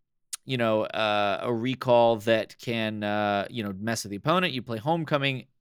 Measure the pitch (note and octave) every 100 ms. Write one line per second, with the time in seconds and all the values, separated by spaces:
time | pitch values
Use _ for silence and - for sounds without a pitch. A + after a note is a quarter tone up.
0 | _ _ - - - C3 A2+ G#2+ G#2 G2
1 | A2 G#2 G2+ F#2+ A#2 A#2 B2 C3 B2+ A#2+
2 | A#2 A2+ G#2+ A2 - - - A#2 A2 G#2+
3 | G#2 G#2 G#2 G2+ - A#2+ G2+ F#2+ G#2+ A2+
4 | G2+ G2+ D3 F3 F3+ B2+ A#2 A2+ B2+ E3+
5 | D#3 D3 C#3 C3 - _